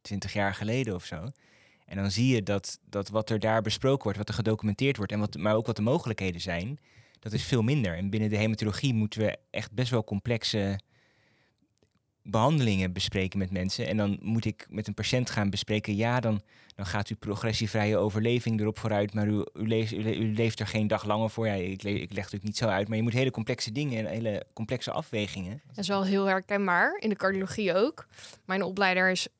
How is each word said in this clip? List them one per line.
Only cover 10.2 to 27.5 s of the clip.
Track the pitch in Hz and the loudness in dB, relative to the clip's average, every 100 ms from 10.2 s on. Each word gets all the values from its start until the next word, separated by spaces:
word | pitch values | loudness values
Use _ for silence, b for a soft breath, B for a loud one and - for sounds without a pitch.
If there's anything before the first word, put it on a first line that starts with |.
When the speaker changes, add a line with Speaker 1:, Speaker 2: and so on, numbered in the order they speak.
| 120 113 - 110 98 98 b b b b b b b b _ _ _ _ _ _ | 0 -2 0 0 0 -2 b b b b b b b b _ _ _ _ _ _
Speaker 1:
behandelingen | - 110 123 160 120 95 92 | -2 2 4 4 4 2 0
bespreken | 90 - 101 92 101 | 0 0 0 0 0
met | 92 | -2
mensen. | 95 92 - 120 | 0 -2 -2 -2
En | 107 | 0
dan | 101 101 | 0 0
moet | 95 113 | 0 0
ik | 110 - - | 0 -4 -10
met | 101 107 | -8 -6
een | |
patiënt | 104 104 127 123 | -4 0 0 0
gaan | - 101 | 0 0
bespreken, | 92 - 107 104 101 | 0 0 0 0 0
ja, | 113 123 | 2 2
dan, | 117 107 B B B | 2 0 B B B
dan | - 95 | -10 -4
gaat | 107 101 | -4 -4
u | |
progressievrije | 104 - 98 117 104 110 113 104 104 | -6 -4 -2 0 0 0 2 4 4
overleving | 104 101 113 120 117 110 | 2 2 2 2 2 0
erop | 107 107 | 0 -2
vooruit, | 110 104 104 | -2 0 0
maar | 107 104 | 0 2
u, | 107 - | 0 -2
u | - 110 | -4 0
leeft, | 113 110 | 2 0
u | 98 | -2
le-, | 107 95 | -2 0
u | 110 | 0
leeft | 107 117 110 | 2 0 0
er | 101 | -2
geen | 110 104 | 0 2
dag | 107 | 0
langer | 107 107 110 | 0 0 0
voor. | - 113 | 0 -2
Ja, | |
ik | 98 90 95 | 0 -4 -4
le-, | 101 | -2
ik | 101 | -4
leg | 90 | -4
het | 98 | -8
natuurlijk | 98 101 | -6 -6
niet | 101 104 | -4 -2
zo | 117 | 0
uit, | 95 104 | 2 0
maar | 110 | 0
je | |
moet | 117 | 2
hele | 117 131 | 2 2
complexe | 120 110 123 - | 0 -4 -4 -4
dingen | 110 147 117 104 | -2 -2 -2 -4
en | |
hele | 107 113 101 - | -2 -2 -4 -6
complexe | - 110 127 - | -10 -4 -4 -4
afwegingen. | - 170 110 101 98 90 110 - | -6 -4 -4 -2 -4 -8 -10 -14
Speaker 2:
Dat | - | -8
is | 190 | -2
wel | 196 | 0
heel | 190 196 | 2 2
herkenbaar, | 196 190 190 202 196 175 233 392 | 2 0 0 0 2 4 4 2
in | 220 | -2
de | 202 | 0
cardiologie | 190 190 190 | 0 0 -4